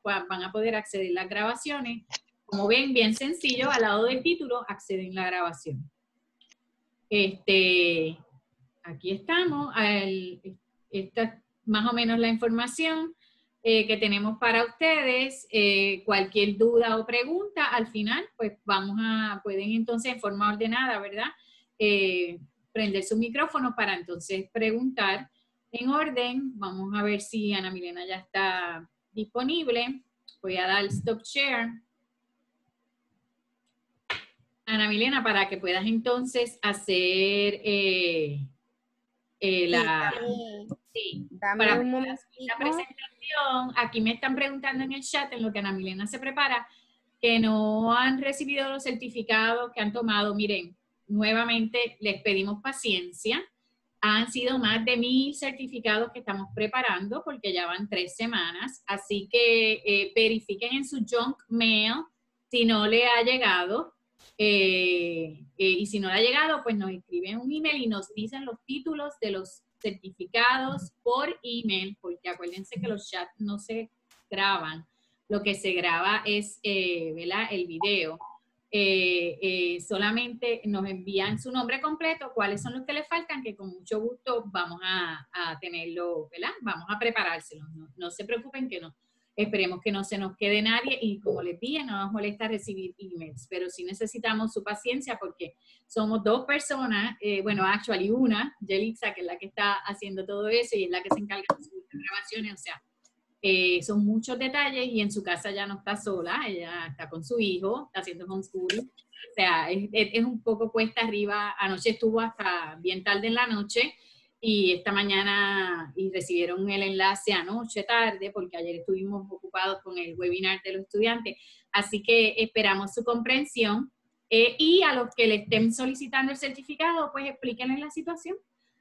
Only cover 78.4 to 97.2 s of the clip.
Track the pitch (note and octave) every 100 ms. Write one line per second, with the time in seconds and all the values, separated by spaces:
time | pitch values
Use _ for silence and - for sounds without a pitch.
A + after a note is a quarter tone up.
78.4 | _ _ - G#3 G3 F#3+ F3+ F3+ E3+ -
79.4 | F#3+ F#3 F3 F3 - G3 G#3 A3+ A#3+ A#3
80.4 | A#3+ A3+ G#3 G3 G3 F#3+ F#3 F#3+ G3 G#3+
81.4 | B3+ B3+ A#3+ C4 D4+ D#4 D#4+ D#4+ C4 A#3+
82.4 | G3+ G#3 - B3+ B3+ D4 D4+ E4+ E4 D4
83.4 | B3 G3+ F#3+ F3+ F#3 G#3+ A3+ B3 - A#3+
84.4 | G#3 F#3+ F3 E3+ F#3 F#3+ E3+ D#3 - F3+
85.4 | E3+ D3+ F3 E3+ E3 E3 F3 E3 D3+ E3+
86.4 | A#3 G#4+ A3 E3 E3+ G#3 A#3 A3+ F3+ E3
87.4 | - D#3 D3+ D#3 D#3 F3+ F3 F3 G3+ A#3
88.4 | B3+ C4 B3+ F3+ E3 - _ _ _ -
89.4 | G#3+ G#3 F#3 F3+ G#3+ G3 G3 G3 F#3+ F#3+
90.4 | G3+ G#3 G#3+ A#3 B3+ C4 A3+ G3 - -
91.4 | F3 F3 B3 D4+ C4 G3+ G3 G#3+ G#3 G#3
92.4 | A3 G#3+ A3 F#3+ F#3 - F#3+ F3 D#3+ B2
93.4 | - F#3 F3+ - F3+ F#3+ G#3+ A3+ A3 A3
94.4 | A3 A3 G3+ G#3 A#3+ C4 C4 A3 F#3 -
95.4 | E3+ - _ _ _ A3+ G#3+ A3 G#3+ A#3+
96.4 | B3+ D4 D4 C4+ B3+ G#3 A3+ A3